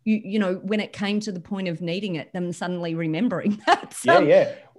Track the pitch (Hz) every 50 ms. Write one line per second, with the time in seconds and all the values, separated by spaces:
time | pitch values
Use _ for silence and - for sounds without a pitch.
0 | - 220 214 214 214 190 196 220 202 185 180 185 - 190 214 214 196 - - -
1 | 202 196 208 208 208 214 185 180 160 - 202 190 190 180 170 156 180 165 170 196
2 | 208 202 175 151 - - - 185 180 175 170 - - 180 180 175 170 165 165 165
3 | 165 160 156 160 233 240 185 160 - 214 208 - - 311 370 370 - - - -
4 | - - - - - 147 175 190 147 - - - - - _